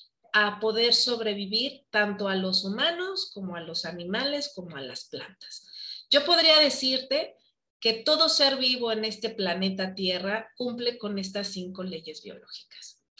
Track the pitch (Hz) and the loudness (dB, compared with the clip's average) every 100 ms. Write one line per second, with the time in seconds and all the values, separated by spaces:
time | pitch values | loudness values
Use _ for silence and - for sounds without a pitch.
0 | - _ _ 208 208 196 220 214 240 226 | -14 _ _ 2 2 2 0 2 4 4
1 | 247 226 220 202 196 220 269 - _ 214 | 2 0 -2 -2 -2 -2 -4 -8 _ 2
2 | 208 196 196 190 190 185 190 220 302 349 | 2 0 0 0 2 0 0 0 0 0
3 | 370 370 - 208 185 170 165 170 170 175 | -4 -4 -6 -8 -8 -8 -8 -8 -8 -8
4 | 175 214 277 285 - - 175 143 131 - | -4 -2 0 -2 -6 -10 -12 -10 -10 -12
5 | - 139 - - - - - - - - | -10 -12 -12 -18 -20 -20 -18 -16 -14 -8
6 | - 277 294 339 330 311 294 - 262 262 | 2 4 4 4 8 8 6 4 0 -2
7 | - 285 339 - _ _ _ - 226 220 | 0 -2 -2 -10 _ _ _ -4 0 0
8 | - 311 320 - 277 262 254 254 233 220 | 2 4 4 4 4 4 0 0 0 -2
9 | 220 208 220 220 185 175 190 190 190 196 | -2 -4 -6 -2 -2 0 0 -2 -4 -2
10 | 185 180 190 214 - - 247 233 240 240 | -2 0 -2 -4 -6 -6 -4 -2 -4 -4
11 | 208 196 190 - 196 185 180 185 185 190 | -4 -4 -4 -4 -6 -6 -8 -8 -8 -8
12 | - 151 - - - - - - - - | -12 -14 -14 -16 -16 -20 -20 -20 -20 -20
13 | _ - | _ -20